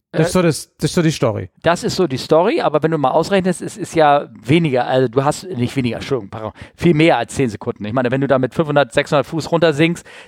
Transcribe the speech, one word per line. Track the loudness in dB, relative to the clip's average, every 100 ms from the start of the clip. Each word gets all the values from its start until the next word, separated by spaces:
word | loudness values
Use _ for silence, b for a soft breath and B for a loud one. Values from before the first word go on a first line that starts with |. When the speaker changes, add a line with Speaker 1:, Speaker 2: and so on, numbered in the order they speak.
| _
Speaker 1:
Das | -2
Speaker 2:
Äh, |
Speaker 1:
ist | 0
so | 2
das, | 2 0 -6 -6
das | -2
ist |
so | 0
die | 0
Story. | 0 -2 -2 -8 _
Speaker 2:
Das | -2 0
ist | -2
so | -2 -2
die | -2
Story, | 2 4 4 2
aber | 0 0
wenn | -2
du | 0
mal | 0
ausrechnest, | 0 0 0 0 -4
es | -8 -10
ist | -6
ja | 2 4 4 0 -12
weniger, | 0 2 2 0 0
also | 0 2
du | 0
hast, | 0 -4
nicht | -6 -4 -4 -2
weniger, | -4 -4
Entschuldigung, | -4 -6 -6
pardon, | -12 -12 -12 B
viel | -2 2
mehr | 4 4 2
als | 0
zehn | -2 -2
Sekunden. | -2 -8 -8
Ich | -4
meine, | -2 0
wenn | 0
du | 2
da | 2
mit | 0
fünfhundert, | -2 0 2 2
sechshundert | 0 0 0 -2
Fuß | -6 -2
runter | 2 2
sinkst, | 2 0 0 -10 B